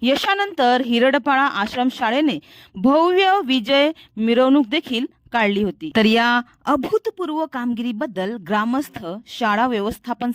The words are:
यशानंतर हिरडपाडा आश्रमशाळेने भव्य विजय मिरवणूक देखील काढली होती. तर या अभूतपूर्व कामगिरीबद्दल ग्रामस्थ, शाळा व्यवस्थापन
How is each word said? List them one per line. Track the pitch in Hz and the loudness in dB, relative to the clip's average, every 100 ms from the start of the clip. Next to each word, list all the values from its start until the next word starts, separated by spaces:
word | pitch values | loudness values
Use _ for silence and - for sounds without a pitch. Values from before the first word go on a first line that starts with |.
यशानंतर | 240 277 - 392 403 320 247 247 247 | 0 0 0 0 -2 0 2 2 2
हिरडपाडा | 233 262 277 285 269 | 2 2 2 0 2
आश्रमशाळेने | 277 196 208 262 254 - 226 254 311 175 - - - 190 | 0 0 -4 -2 -2 -2 -2 0 0 -2 -8 -20 -20 -2
भव्य | 226 302 349 359 381 392 262 | 2 4 4 4 4 2 0
विजय | 262 208 277 294 320 - - | -2 2 2 2 0 -12 -4
मिरवणूक | 226 240 262 285 220 | 0 4 4 4 2
देखील | 311 - 233 277 _ _ | -2 -4 -4 -6 _ _
काढली | 233 208 202 | -2 0 0
होती. | 202 - 156 220 | -2 -4 -2 2
तर | 220 | 4
या | 226 240 240 240 _ - | 4 2 0 -2 _ -2
अभूतपूर्व | 285 330 427 453 - 320 302 320 | -2 0 -2 -2 -6 -4 -4 -4
कामगिरीबद्दल | 247 240 233 240 214 302 185 190 233 | -4 -6 -4 -4 -6 -6 -6 -6 -6
ग्रामस्थ, | 165 208 226 262 285 - 175 202 - | -4 -2 -2 -2 -6 -10 -12 -12 -12
शाळा | - 226 208 254 | -4 -2 0 0
व्यवस्थापन | 220 208 - 240 240 247 | 0 -4 -6 -10 -6 -6